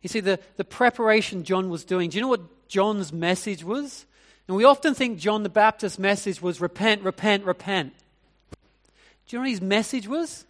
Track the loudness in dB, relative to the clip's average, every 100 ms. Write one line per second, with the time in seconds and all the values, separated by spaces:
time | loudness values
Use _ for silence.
0 | -4 -4 0 -2 -4 _ -10 2 2 4
1 | 4 4 2 -6 -2 0 0 -6 -4 -2
2 | -2 -2 0 -2 -2 _ _ 0 2 0
3 | -4 -4 0 0 -2 -8 -6 -6 -6 -12
4 | -20 _ _ _ -6 4 6 6 2 0
5 | -2 -2 0 0 0 4 4 4 -6 -2
6 | 0 0 -2 -4 -4 -4 -6 0 2 2
7 | 0 -2 0 0 0 -4 -2 -4 -4 -10
8 | _ _ _ _ _ -20 _ _ _ _
9 | _ _ _ -6 -4 -4 0 0 0 -6
10 | -6 -6 -6 -10 -20